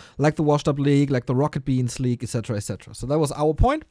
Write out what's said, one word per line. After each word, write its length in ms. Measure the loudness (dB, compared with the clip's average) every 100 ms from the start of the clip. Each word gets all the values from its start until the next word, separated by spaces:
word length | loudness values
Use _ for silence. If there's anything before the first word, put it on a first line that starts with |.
| -8 0
like 180 | 0 2
the 80 |
Washed 240 | 2 2 2
Up 100 | 0
League, 320 | 2 4 2
like 160 | 0 0
the 80 |
Rocket 300 | 0 0 -2
Beans 340 | -2 -2 -2 -2
League, 240 | -2 -2
et 60 | -4
cetera, 280 | -6 -4 -6
et 40 |
cetera. 340 | -6 -10 -14
So 140 | -12 -2
that 100 | 0
was 140 | 0
our 220 | 0 0
point. 300 | 2 2 2 -6